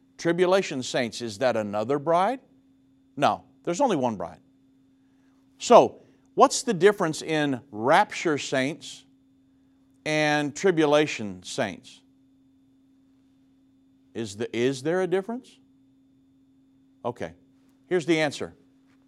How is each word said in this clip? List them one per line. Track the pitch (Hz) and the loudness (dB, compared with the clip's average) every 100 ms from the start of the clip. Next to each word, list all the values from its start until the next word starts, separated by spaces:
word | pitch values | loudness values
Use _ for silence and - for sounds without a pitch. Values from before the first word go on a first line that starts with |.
| _ - | _ -6
Tribulation | 170 170 180 196 185 139 | -2 0 2 2 0 -6
saints, | 120 151 117 - | -6 -4 -4 -6
is | 117 101 | -10 -2
that | 127 113 | -2 0
another | 104 104 110 143 | -2 -4 -2 -2
bride? | 143 170 202 269 - _ _ _ _ _ _ - | 0 0 0 -4 -12 _ _ _ _ _ _ -2
No, | 127 92 - _ | 0 0 -6 _
there's | - 175 | -6 -2
only | 277 160 | 0 0
one | 123 | -2
bride. | 98 85 - _ _ _ _ _ _ _ _ _ _ _ _ | -4 -10 -14 _ _ _ _ _ _ _ _ _ _ _ _
So, | - 220 117 - - _ _ | 8 8 8 2 -20 _ _
what's | 170 - - | 4 4 4
the | - | -4
difference | 180 196 202 165 151 | 2 4 4 -2 -4
in | - 156 147 123 - | -4 -2 -2 -4 -8
rapture | 104 120 175 208 - 170 143 | -4 2 4 2 -2 -4 -4
saints | - 135 131 165 - - - _ _ _ _ _ _ _ _ _ 156 | -2 -4 -4 -6 -14 -20 -20 _ _ _ _ _ _ _ _ _ -4
and | 151 151 147 147 | 0 2 0 -2
tribulation | - 196 160 151 147 151 - 104 90 | -2 0 2 4 4 2 -2 -10 -12
saints? | - - 107 80 - - _ _ _ _ _ _ _ _ _ _ _ _ _ _ _ _ _ _ _ _ _ | -10 -6 -6 -6 -16 -20 _ _ _ _ _ _ _ _ _ _ _ _ _ _ _ _ _ _ _ _ _
Is | 107 110 101 | -10 -10 -8
the, | 113 113 | -6 -2
is | 123 135 | -2 -2
there | 147 180 | -4 -2
a | 185 | -2
difference? | 185 190 240 - - _ _ _ _ _ _ _ _ _ _ _ _ _ _ | -2 -4 -10 -14 -20 _ _ _ _ _ _ _ _ _ _ _ _ _ _
Okay, | 120 - 82 80 _ _ _ _ - | -10 -8 -10 -14 _ _ _ _ -4
here's | 180 147 | -2 2
the | 160 | 0
answer. | 151 - 85 - _ _ _ _ | 0 -4 -10 -14 _ _ _ _